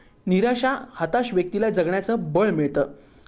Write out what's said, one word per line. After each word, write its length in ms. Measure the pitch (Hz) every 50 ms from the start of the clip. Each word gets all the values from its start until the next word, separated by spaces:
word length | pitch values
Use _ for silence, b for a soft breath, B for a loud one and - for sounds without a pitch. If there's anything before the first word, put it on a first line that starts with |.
| b b b b _
निराशा, 480 | 185 185 185 220 240 247 247 254 262 277 - - - -
हताश 400 | - 165 160 226 240 247 240 185
व्यक्तीला 340 | 180 175 180 - 202 220 220
जगण्याचं 640 | 175 180 165 165 185 196 190 - 226 226 175 151
बळ 180 | 147 175 214 208
मिळतं. 360 | 170 156 147 139 - 147 139 - B B B B B B B